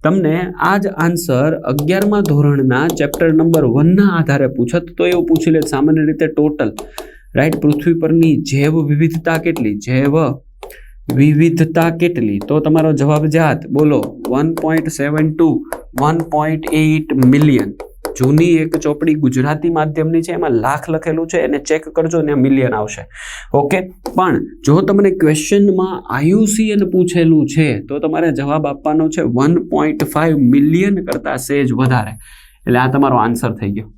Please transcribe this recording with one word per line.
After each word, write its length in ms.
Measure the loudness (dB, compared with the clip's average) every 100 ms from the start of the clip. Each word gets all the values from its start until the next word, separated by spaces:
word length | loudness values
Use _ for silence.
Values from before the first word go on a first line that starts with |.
તમને 500 | 0 0 0 -2 -4 -4
આ 180 | 0 0
જ 100 | -2
આન્સર 640 | -2 -2 -2 -2 0 0
અગિયારમા 680 | -2 -4 -2 0 0 0 0
ધોરણના 640 | 0 2 2 2 2 0 0
ચેપ્ટર 460 | -2 -4 0 2
નંબર 320 | 2 2 2 2
વનના 520 | 2 2 4 2 0
આધારે 280 | 0 0 -2
પૂછત 380 | -2 -2 -2 -6 -4
તો 80 | 0
એવું 200 | 0 0
પૂછી 260 | 0 2
લે. 100 | 0
સામાન્ય 400 | 0 -2 0 2
રીતે 260 | 0 0 -2
ટોટલ, 460 | 0 -2 0 -4 -6 -16 -18 -20 -20 -8 -2
રાઈટ, 240 | 0 0
પૃથ્વી 340 | 0 0 0
પરની 480 | 0 2 2 4 2
જૈવ 440 | 0 0 0 0 0
વિવિધતા 520 | 0 0 -2 -4 -2
કેટલી? 400 | -2 -4 -4 -4
જૈવ 380 | -2 0 2 2 0 -4 -12 -20 -20 -20 -20 -20 -4 2
વિવિધતા 760 | 4 6 2 2 0 2 0
કેટલી? 500 | 0 -2 0 -2 -4
તો 200 | -2 -2
તમારો 320 | 2 2 2
જવાબ 340 | 2 2 2 2
જાત, 420 | 0 0 -2 -2
બોલો, 560 | 0 2 2 -2 -8 -4
વન 240 | -2 -2
પોઇન્ટ 340 | -2 -2 -2 -2
સેવન 460 | -4 -2 0 -2
ટુ, 320 | 2 0 0 -6 -14 -10 -2
વન 160 | 0 0
પોઇન્ટ 460 | -2 -2 -2 -4 -2
એઇટ 520 | 0 2 0 -2 2 4
મિલિયન. 480 | 4 4 2 0 -8 -18 -14 -14 -4
જૂની 260 | 0 2 2
એક 320 | 2 0 -4
ચોપડી 360 | -4 -2 -2
ગુજરાતી 560 | 0 0 0 -2 -2 -2
માધ્યમની 520 | -2 -2 -2 0 -2
છે, 100 | -2
એમાં 200 | -4 -2
લાખ 380 | 0 0 -4 -4
લખેલું 380 | -4 -2 -4 -2
છે, 100 | -2
એને 200 | -2 -4
ચેક 320 | -2 -4 -2
કરજો 320 | -2 0 0
ને 140 | 0 0
મિલિયન 380 | 2 2 0
આવશે. 340 | -2 -6 -10 -16 -18 -16 -16 -2
ઓકે, 280 | -2 0 -2 -4 -12 -6 -2
પણ 300 | 0 0 -4 -4 2
જો 160 | 2
તમને 300 | 4 4 2
ક્વેશ્ચનમાં 880 | 2 2 0 0 2 4 2 -2 -6 -6
આઈ 200 | -2 2
યુ 160 | 2 2
સી 240 | 0 0
એન 220 | 0 0
પૂછેલું 540 | 2 2 2 4 4 2
છે 340 | 2 0 0
તો 200 | -4 -4
તમારે 320 | -2 0 0
જવાબ 360 | 0 -2 -2 -2
આપવાનો 420 | -4 -2 0 0
છે 120 | 0
વન 480 | -2 2 2 2 0
પોઇન્ટ 340 | 0 0 0
ફાઈવ 340 | -2 0 0 2
મિલિયન 680 | 4 4 4 2 2 0 -2
કરતાં 320 | -6 -6 -8
સહેજ 360 | -2 -2 0
વધારે. 380 | 0 0 0 -2 -10 -20 -20 -20 _ -2
એટલે 120 | 0
આ 120 | 2
તમારો 260 | 2 2 2
આન્સર 360 | 0 -2 -4
થઈ 180 | -4 -6
ગયો. 200 | -6 -10